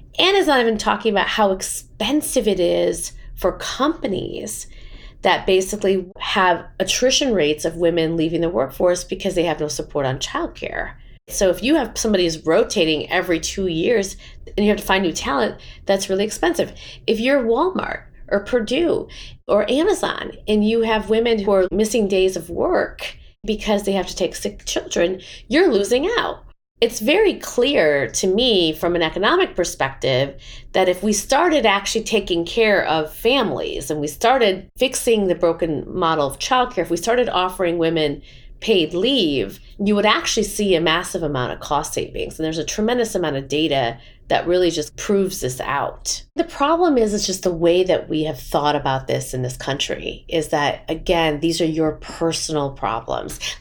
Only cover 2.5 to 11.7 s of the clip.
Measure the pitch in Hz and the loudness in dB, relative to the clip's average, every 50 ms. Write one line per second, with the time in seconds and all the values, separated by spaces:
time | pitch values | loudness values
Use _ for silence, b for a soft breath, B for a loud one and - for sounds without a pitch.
2.5 | 196 175 170 170 175 170 175 180 175 165 - - b b b b b - - 180 | 2 2 2 2 2 2 2 0 0 -2 -6 -10 b b b b b -2 -2 -2
3.5 | 175 - - - - - 262 311 320 - - 214 190 - - - - - - 214 | -2 -2 -6 -8 -2 0 0 0 0 -2 -4 -4 -4 -4 -4 -6 -8 -8 -10 -10
4.5 | - - - B B B B B B B B B B B - 190 165 151 - - | -10 -10 -12 B B B B B B B B B B B 0 2 2 2 2 2
5.5 | 190 190 190 190 214 208 - 190 196 185 175 180 - - - - - 208 185 180 | 2 2 2 0 -4 -2 0 0 0 0 -2 -6 -10 -10 -8 -2 0 2 4 4
6.5 | 170 - - - - - 190 - - - 247 262 262 - 302 262 214 185 147 147 | 4 2 -2 -8 -6 -4 -2 -2 0 2 2 2 2 2 2 2 2 2 2 2
7.5 | 151 151 - 165 165 170 175 165 175 170 160 160 165 165 156 165 170 165 170 165 | 2 0 -2 -4 -2 2 2 2 2 2 0 0 0 0 0 0 0 0 0 0
8.5 | 180 160 135 - - - 180 180 180 175 - - 208 - - 190 160 175 165 170 | 0 0 -2 -2 -2 0 2 2 2 0 -2 -6 -8 -4 -4 -2 0 0 0 0
9.5 | 151 156 151 151 - - 147 - - 147 139 127 131 131 - - - 302 339 - | 0 -2 -4 -4 -4 -6 -8 -4 -4 -2 -2 0 -2 -4 -6 -6 -4 -4 -6 -6
10.5 | - - - - - - - - - b b b b b _ - - - 202 185 | -8 -10 -10 -8 -6 -6 -8 -8 -10 b b b b b _ -10 -2 2 2 2
11.5 | 185 185 202 262 | 2 2 2 2